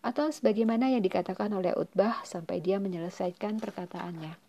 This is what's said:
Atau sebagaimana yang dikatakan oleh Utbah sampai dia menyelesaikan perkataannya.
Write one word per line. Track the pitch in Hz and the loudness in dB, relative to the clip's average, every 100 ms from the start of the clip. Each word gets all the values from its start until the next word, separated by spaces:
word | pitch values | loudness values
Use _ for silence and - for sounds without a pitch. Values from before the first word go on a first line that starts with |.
Atau | 233 247 302 | -2 0 0
sebagaimana | 302 220 214 226 226 262 | 2 2 4 4 4 4
yang | 254 185 | 4 4
dikatakan | 185 180 185 208 | 2 -2 -2 -2
oleh | 202 180 - | 0 0 0
Utbah | 180 190 202 233 - | 0 2 2 2 -6
sampai | 180 165 180 | -10 -4 -2
dia | 170 196 | 0 0
menyelesaikan | 196 175 170 - 185 180 208 214 | 0 -4 -6 -4 -4 -4 -4 -4
perkataannya. | 220 196 180 180 175 165 156 170 | -4 -8 -8 -8 -8 -8 -10 -14